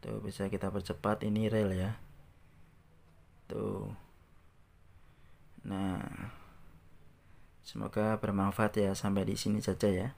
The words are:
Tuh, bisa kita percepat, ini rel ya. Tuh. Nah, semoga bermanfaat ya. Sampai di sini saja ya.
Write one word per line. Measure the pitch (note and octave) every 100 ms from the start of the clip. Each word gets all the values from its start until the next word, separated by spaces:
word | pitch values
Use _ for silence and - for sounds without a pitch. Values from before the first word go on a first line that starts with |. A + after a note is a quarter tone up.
Tuh, | A2+ G#2+
bisa | G#2 - G2
kita | G2+ G2
percepat, | G2+ F#2+ - G2+ G#2+
ini | G#2+ G#2+ A2
rel | A2 G#2
ya. | F#2+ F#2+ A2+ - - - - - - - - - - - - - - -
Tuh. | - G#2 G2 G2+ G#2 - - - - - - - - - - - - - - - -
Nah, | - G2 G2 F#2 - - A2 - - - - - - - - - - - - -
semoga | - A2 G#2 G#2+ G#2+ A2
bermanfaat | G#2 G2 G2 G2 G#2+ G#2+
ya. | G2
Sampai | G2 G#2 G2
di | F#2 G#2
sini | - G#2
saja | - F#2 G#2
ya. | F#2 A2+